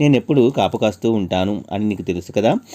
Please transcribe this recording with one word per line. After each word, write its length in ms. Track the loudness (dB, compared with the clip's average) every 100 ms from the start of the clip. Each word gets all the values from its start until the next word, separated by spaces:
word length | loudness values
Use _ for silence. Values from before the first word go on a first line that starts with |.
నేనెప్పుడు 500 | 2 2 2 2 4
కాపు 260 | 2 -2 0
కాస్తూ 360 | -2 -2 -2
ఉంటాను 520 | -2 -2 -2 -2 -4 -8
అని 120 | -4
నీకు 180 | -4 -4
తెలుసు 300 | -4 -6 -4
కదా. 220 | 0 0 0 -6